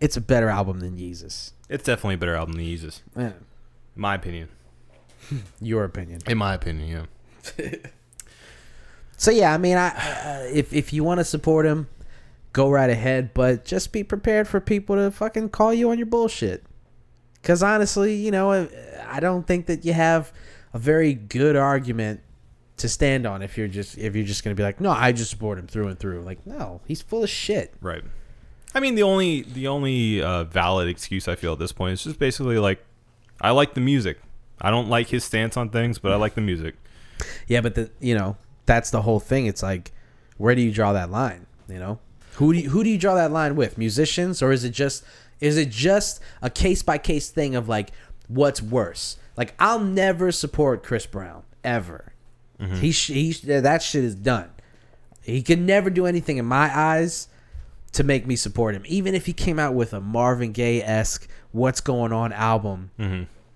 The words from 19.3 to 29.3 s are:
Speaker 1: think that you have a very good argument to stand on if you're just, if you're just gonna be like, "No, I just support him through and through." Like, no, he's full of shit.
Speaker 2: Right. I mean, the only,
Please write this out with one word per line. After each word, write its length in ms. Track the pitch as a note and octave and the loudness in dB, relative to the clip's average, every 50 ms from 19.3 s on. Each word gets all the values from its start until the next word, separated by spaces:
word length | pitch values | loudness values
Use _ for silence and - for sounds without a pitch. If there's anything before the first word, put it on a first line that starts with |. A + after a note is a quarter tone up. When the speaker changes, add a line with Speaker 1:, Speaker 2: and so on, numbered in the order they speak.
| F#3 F3+ E3 | 0 0 0
Speaker 1:
think 200 | - F3+ F3 E3 | 0 0 0 0
that 180 | - E3+ D3 E3 | -2 -4 -2 0
you 80 | E3+ E3 | 0 2
have 380 | E3 E3 E3 E3 E3 D#3 - - - - - - - - - - | 4 4 4 4 4 2 -2 -12 -20 -20 -20 -20 -20 -18 -10 -8
a 40 | A#2 | -4
very 360 | A2+ C#3 D3+ D#3+ E3 D#3 C#3 | 2 2 4 4 4 4 2
good 400 | A#2+ G#2 G#2 - B2 C#3 D3+ D3 | 0 -4 -6 0 2 4 4 6
argument 640 | C#3 C#3 C#3 C#3 C3+ C3 B2 A#2 A2+ A2 G#2+ G#2+ - - - - - - - - _ _ _ _ - | 6 4 4 2 2 0 -2 -2 -2 -2 -4 -4 -6 -12 -20 -20 -20 -20 -20 -20 _ _ _ _ -6
to 100 | - A#2 | -4 -4
stand 360 | - - D3+ C#3 C3+ C3 A#2+ | 0 2 2 2 2 2 0
on 160 | A2 G2 G2 | -2 -4 -6
if 160 | G2 G2 - | -8 -8 -6
you're 120 | - G#2+ G#2 | -4 -4 -4
just, 280 | F#2+ G2+ G2 - - | -4 -6 -8 -10 -10
if 180 | - G#2+ A2 G2 | -6 -6 -4 -2
you're 80 | G#2+ G#2+ | -2 -2
just 180 | G2+ G2+ - - | -2 -2 -4 -4
gonna 100 | G#2+ G2+ | -4 -2
be 60 | F#2 G#2 | 0 -2
like, 160 | G2+ G2 - | -2 -2 0
"No, 100 | F#2 G2+ | 0 0
I 220 | D#3+ A2 B2 B2+ B2 | 2 4 4 2 2
just 180 | A#2 A#2 G#2+ | 2 0 -4
support 280 | - G#2 A2+ G#2+ G2+ F#2 | -6 -6 -6 -6 -6 -6
him 80 | F2+ | -8
through 220 | F2+ - A2 G#2 G2 | -8 -6 -4 -4 -4
and 100 | F#2 - | -4 -6
through." 220 | - G2+ F2+ F2 F2 | -6 -8 -8 -8 -10
Like, 220 | F#2 F#2+ - - | -12 -12 -14 -14
no, 340 | G3 B3 D4 D3 G2 F2+ F2 - | -14 -10 -10 -10 -10 -12 -14 -10
he's 140 | - D#3+ D#3+ | -10 -10 -10
full 220 | - - G#3+ A3+ A3+ | -8 -6 -4 -2 -2
of 80 | G3+ | -2
shit. 420 | - - - - G#3 F#3+ F2+ - - - | -4 -6 -4 -2 -2 -2 -4 -6 -10 -12
Speaker 2:
Right. 220 | - F#2 E2+ D#2+ - - - - - - - - - - - - - - - | -8 -8 -8 -8 -8 -10 -10 -10 -12 -14 -20 -20 -20 -20 -20 -20 -12 -6 -4
I 60 | C4+ | -2
mean, 160 | C4+ C4+ A#3+ | 0 0 2
the 60 | G#3+ G#3 | 4 4
only, 380 | G3 F#3+ F#3+ F#3+ F3+ | 4 4 4 2 2